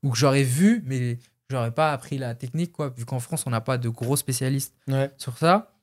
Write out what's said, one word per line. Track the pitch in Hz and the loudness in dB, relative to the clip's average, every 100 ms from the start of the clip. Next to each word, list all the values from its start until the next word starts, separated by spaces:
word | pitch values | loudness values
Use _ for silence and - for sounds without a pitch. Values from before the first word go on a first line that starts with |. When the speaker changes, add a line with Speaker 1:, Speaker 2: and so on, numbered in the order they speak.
Speaker 1:
Ou | 143 | -2
que | 113 | 2
j'aurais | 139 135 | 4 4
vu, | 135 127 196 233 135 | 2 4 4 4 0
mais | 135 123 120 - _ _ | -4 -2 -4 -10 _ _
j'aurais | 131 117 | -2 -2
pas | 117 156 | 2 0
appris | 139 - 139 | 0 -4 -6
la | 127 | -6
technique, | 117 127 156 170 | -6 -8 -4 -6
quoi. | - 147 123 | -4 -6 -6
Vu | |
qu'en | 117 131 | -6 -6
France, | 120 156 - | -4 -6 -2
on | |
n'a | 117 | -2
pas | 113 127 | 0 -2
de | 120 | -2
gros | 117 120 143 | -4 0 0
spécialistes | - 123 131 135 135 _ - | -2 -2 0 -2 -4 _ -2
Speaker 2:
Ouais. | 135 139 - | 0 0 -4
Speaker 1:
sur | - 120 | -12 0
ça. | 160 196 226 _ | 4 4 2 _